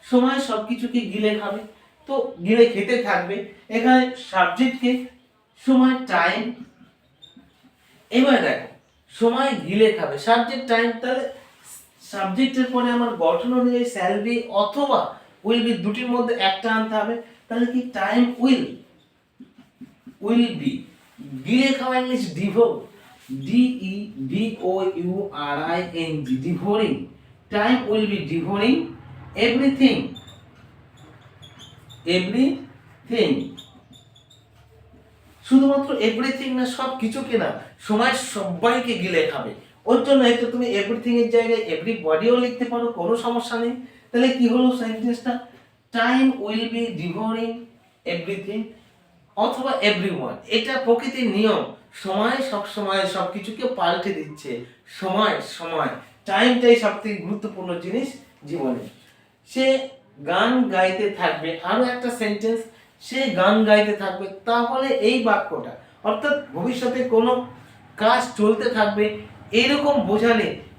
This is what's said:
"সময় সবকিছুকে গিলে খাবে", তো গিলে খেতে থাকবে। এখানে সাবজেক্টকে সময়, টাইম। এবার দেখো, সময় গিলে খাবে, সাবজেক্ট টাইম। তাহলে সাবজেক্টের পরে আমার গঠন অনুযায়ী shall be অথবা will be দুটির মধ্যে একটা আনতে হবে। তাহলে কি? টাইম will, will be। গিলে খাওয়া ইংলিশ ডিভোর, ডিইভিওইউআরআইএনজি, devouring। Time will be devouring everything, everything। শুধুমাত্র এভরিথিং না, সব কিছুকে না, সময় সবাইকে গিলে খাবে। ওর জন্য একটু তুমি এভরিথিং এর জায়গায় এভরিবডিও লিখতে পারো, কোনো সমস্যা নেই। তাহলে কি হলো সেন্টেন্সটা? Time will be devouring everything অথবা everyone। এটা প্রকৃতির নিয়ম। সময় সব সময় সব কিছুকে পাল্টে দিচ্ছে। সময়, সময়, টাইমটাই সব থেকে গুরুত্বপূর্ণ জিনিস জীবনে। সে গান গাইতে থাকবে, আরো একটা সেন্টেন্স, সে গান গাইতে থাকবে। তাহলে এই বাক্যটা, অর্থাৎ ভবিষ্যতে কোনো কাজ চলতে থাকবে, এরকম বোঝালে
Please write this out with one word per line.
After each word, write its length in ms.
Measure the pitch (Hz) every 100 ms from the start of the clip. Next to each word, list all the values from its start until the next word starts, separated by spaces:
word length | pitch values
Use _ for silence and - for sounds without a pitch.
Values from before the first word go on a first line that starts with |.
| -
"সময় 300 | 247 254 269
সবকিছুকে 600 | - 220 214 240 240 240
গিলে 340 | 190 202 214
খাবে", 240 | 214 208 208 - - _ _ -
তো 280 | 269 - -
গিলে 220 | 175 233 233
খেতে 360 | 202 220 240
থাকবে। 500 | - 190 180 208 - - _
এখানে 420 | 220 240 254 254 - -
সাবজেক্টকে 760 | 185 180 - 254 254 247 254 247 - _ _ _ _ -
সময়, 400 | 262 254 254 -
টাইম। 460 | 175 170 220 226 - - _ - _ _ _ - - _ _ _ _ _ _ _
এবার 320 | 233 277 254
দেখো, 240 | - - - - _ _ _
সময় 440 | - 233 247 277 220 160
গিলে 260 | 202 220
খাবে, 260 | 208 151 139
সাবজেক্ট 500 | - 233 233 262 -
টাইম। 220 | 226 240
তাহলে 380 | 233 247 269 - - - _ - - _ _
সাবজেক্টের 640 | - 202 190 185 262 240 247
পরে 180 | 254 240
আমার 260 | 240 233 185
গঠন 440 | 165 165 240 254
অনুযায়ী 240 | 247 240
shall 440 | 240 - 180 202 208
be 120 | 233 -
অথবা 680 | 196 208 277 277 233 - - - _
will 220 | 208 233 226
be 80 |
দুটির 360 | 196 185 208 247
মধ্যে 240 | 240 233
একটা 400 | 233 196 190 226
আনতে 200 | 220 214
হবে। 280 | 220 214 233 - - _
তাহলে 240 | 233 240
কি? 80 | 254
টাইম 540 | 247 202 196 226 240 247
will, 240 | 254 254 - - - _ _ _ _ _ - _ _ _ - _ - -
will 120 | 202 240
be। 400 | 233 156 269 - - _ _ - 143 131 139
গিলে 200 | 247 269
খাওয়া 320 | 262 254 254
ইংলিশ 360 | 254 247 190
ডিভোর, 520 | - 196 214 233 - - - - - -
ডিইভিওইউআরআইএনজি, 3250 | 135 139 233 254 254 190 196 202 135 131 196 220 220 185 190 190 170 175 190 202 - 147 143 156 170 180 165 160 156 131 131 139
devouring। 440 | 175 196 208 202 123 - - _ - _
Time 400 | 208 214 254 214
will 200 | 220 208
be 60 | 196 143
devouring 520 | 165 170 202 220 311 - - - - - -
everything, 680 | 233 247 277 - 262 - - - - - - _ - - - _ - - - - - - - - - - 165
everything। 1300 | 180 185 226 269 269 - - - - - 233 175 135 - - - - _ - _ _ _ _ _ _ _ - - - _ _ _ _
শুধুমাত্র 500 | - 262 277 277 -
এভরিথিং 600 | 254 214 226 254 269 269
না, 120 | 254 247
সব 320 | - 262 262
কিছুকে 400 | 220 269 269 226
না, 140 | 151 - - -
সময় 340 | - 214 254
সবাইকে 840 | 240 - 208 185 175 226 254 240
গিলে 320 | 190 185 165 156
খাবে। 280 | 143 113 - - _ -
ওর 180 | 247
জন্য 200 | 277 269
একটু 260 | 240 233 233
তুমি 160 | 240 240
এভরিথিং 500 | 202 202 233 240 240
এর 140 | 226
জায়গায় 240 | 233 226
এভরিবডিও 840 | 226 214 156 185 208 160 160 226 247
লিখতে 280 | 247 -
পারো, 280 | 240 233 233
কোনো 240 | 226 175 233
সমস্যা 420 | 233 233 - 233
নেই। 140 | 233 254 - - _
তাহলে 160 | 240 262
কি 200 | 262 240
হলো 280 | 247 254 247
সেন্টেন্সটা? 600 | 226 220 240 240 254 240 - - _ _ _
Time 400 | 233 240 262 262
will 160 | - 208
be 260 | 220 233
devouring 800 | 233 233 165 170 190 220 226 233 233 - _ _ _ -
everything 560 | 170 190 190 185 220 220 - _ _ _ _ _ -
অথবা 340 | 226 240 262
everyone। 680 | - 208 185 185 170 - - -
এটা 360 | 220 247 262
প্রকৃতির 460 | 226 233 262 247 233
নিয়ম। 460 | 196 220 175 - - _
সময় 420 | - 190 196 226 262 262
সব 160 | 208 202
সময় 320 | - 196 190 190
সব 260 | 190 185
কিছুকে 360 | 208 226 220 247
পাল্টে 440 | - 175 180 202
দিচ্ছে। 520 | 160 151 151 139 120 123 - _ -
সময়, 400 | 190 185 214 - - -
সময়, 300 | 165 156 - - - _
টাইমটাই 520 | - 196 247 247 247 233
সব 160 | 214 -
থেকে 120 | 220
গুরুত্বপূর্ণ 640 | 196 170 208 208 190 185 170
জিনিস 280 | 185 220 285 - - _
জীবনে। 440 | 143 165 135 120 - - _ _ _ _ _
সে 320 | 262 262 269 - - _ - 147
গান 420 | 180 226 254 214
গাইতে 420 | 185 185 190 208
থাকবে, 500 | 175 170 151 160 165
আরো 220 | 175 220
একটা 260 | 247 247 247
সেন্টেন্স, 500 | - 214 208 226 226 - - _ _
সে 300 | - 262 269
গান 340 | 175 190 214
গাইতে 280 | 214 208 208
থাকবে। 340 | 208 196 185 190 190
তাহলে 440 | - 240 233 262 269
এই 340 | - 214 254
বাক্যটা, 520 | 220 202 - 160 - - - _
অর্থাৎ 480 | 208 208 294 285 -
ভবিষ্যতে 520 | 170 226 247 247 254
কোনো 420 | 240 226 240 254 - - - - - -
কাজ 400 | 214 247 247 -
চলতে 340 | 214 214 240
থাকবে, 480 | 220 208 202 214 - - - -
এরকম 480 | 214 247 285 285 285
বোঝালে 600 | 185 214 233 220 180 - -